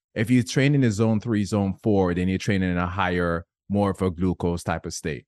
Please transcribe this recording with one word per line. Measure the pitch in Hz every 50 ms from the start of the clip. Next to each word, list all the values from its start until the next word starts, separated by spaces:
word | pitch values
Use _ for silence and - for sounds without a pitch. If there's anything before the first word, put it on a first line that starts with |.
| _ _ -
If | 107 113 101
you | 123 127 117
train | - - 151 131 143 151
in | 139 131
a | 117
zone | 101 98 113 110 113 104
three, | - 120 110 104 101
zone | 87 107 104 98 98 95 -
four, | - 113 104 98 92 90 87
then | 90 90 92
you're | 95 92
training | - - 104 95 92 92
in | 87 90
a | 90 87
higher, | 90 98 95 90 90 90 87 85 85 85 87 _ _ _ _ -
more | 98 104 104 98
of | 92 -
a | 95 92
glucose | 85 80 92 92 85 - - 87 87 85 -
type | - 82 80 -
of | 85 -
state, | - - 85 71 60 -